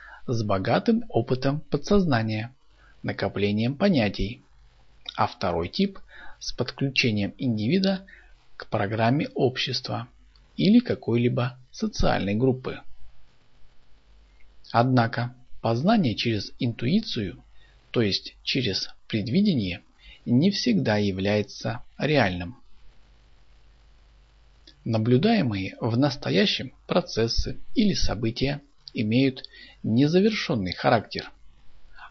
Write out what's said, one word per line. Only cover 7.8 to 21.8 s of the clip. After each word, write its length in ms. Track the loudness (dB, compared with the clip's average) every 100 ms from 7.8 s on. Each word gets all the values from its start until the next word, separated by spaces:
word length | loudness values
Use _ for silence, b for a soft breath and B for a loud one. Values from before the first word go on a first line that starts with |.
| 2 -2 B B B B -20 -18
к 100 | -6
программе 600 | -4 -2 2 2 2 0
общества 760 | 0 0 0 -4 -6 -6 -8 -8 -16 -20 -20 _ 0
или 220 | 6 6
какой-либо 800 | 4 -4 0 2 2 0 -2 -6 -18
социальной 640 | -8 -8 2 2 2 0
группы. 480 | 0 2 0 -4 -10 -10 -10 -10 -12 -18 -20 -20 -20 -20 -20 -20 -20 -20 -20 -20 -20 -20 -20 -2
Однако 640 | 2 4 4 2 0 -6 -8 -12 -4
познание 520 | -2 2 4 4 2
через 380 | 0 -2 -2 -4 -4
интуицию, 840 | -4 -2 0 0 0 -6 -6 -8 -18 b b b _
то 120 | 0
есть 340 | 2 0 -6 -12
через 480 | -4 -2 -2 -4 -6 -12 -6
предвидение, 720 | -4 0 2 2 2 -2 -6 -12 B B B 0
не 240 | 4 4
всегда 480 | 2 0 2 2 2
является 840 | 0 0 0 0 -2 -6 -8 -8